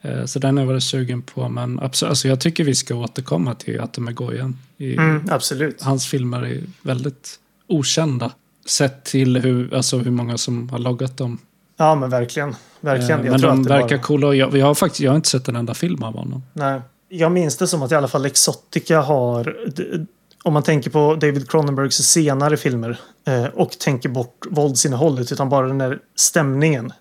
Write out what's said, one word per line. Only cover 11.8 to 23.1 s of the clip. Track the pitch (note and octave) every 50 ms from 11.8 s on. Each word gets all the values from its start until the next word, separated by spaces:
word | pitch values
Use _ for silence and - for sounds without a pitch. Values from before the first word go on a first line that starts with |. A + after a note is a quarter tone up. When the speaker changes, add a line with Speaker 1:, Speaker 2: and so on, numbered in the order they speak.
| D#3+ D#3 D#3
Speaker 2:
men | D3 C3 B2+
verkligen. | B2+ B2 A#2+ A#2 - D3+ C#3+ C#3+ A2+ - - _ _ _
Verkligen. | - D3 C3+ B2+ B2 A#2+ A#2+ A#2+
Speaker 1:
Eh, | A#2
Speaker 2:
Jag | A#2+
Speaker 1:
men | B2+ C3+
Speaker 2:
tror | C3 -
Speaker 1:
de | C3+ C3+
Speaker 2:
att | C3 B2+
det | C#3
Speaker 1:
verkar | C#3 A#2+ A#2 C#3+
Speaker 2:
bara | C3 B2+
Speaker 1:
coola, | - D3 C#3+ C#3
och | C#3+ C#3
jag, | C3+ C3+ C3 C#3
jag | C#3 C3+
har | C#3+ D3
faktiskt, | - - F3 - -
jag | C#3+ C3
har | C#3
inte | D#3 D#3+ -
sett | - C3 C3 -
en | A#2+
enda | A#2+ A#2+ A#2 A#2
film | - - F3 F3 C#3
av | A#2+ A2+ A2+
honom. | - - B2+ C3 C3 C3 _
Speaker 2:
Nej. | _ D3+ C#3+ C3+ C3+ C3 B2 _ _ _ _ _
Jag | F#3+ E3+ E3 D#3+
minns | F3+ F3+ E3+ D3 -
det | - F#3
som | E3+ - D#3+
att | C3+ A#2+
i | D#3
alla | D3+ C#3 B2+
fall | - C#3 C3
Exotica | C#3+ C#3 - - - C3+ - _ _ - D#3+ - - E3 D#3+
har, | C#3 C3+ D3+ C3+ B2 A#2+ A#2+ A#2+ A#2 D3+ - - A#3 - C#3
d-, | - - - - D#3+ D#3+ - _ _ _ _ _ _
om | _ F3
man | D3+ D3
tänker | C#3 - D#3+ D3 - D3
på | C3 D3+ D3 D3 D#3 D#3+
David | D3+ D3 C#3 C#3+ C3+ -
Cronenbergs | - D#3+ D3 C#3+ C#3 C3 C#3 C3 -
senare | - C#3+ - - E3+ D#3 D3 C3+ C3+ C#3+ D3+ D3+
filmer, | D3 - C#3+ B2+ A#2+ A2+ A#2 A#2 - - -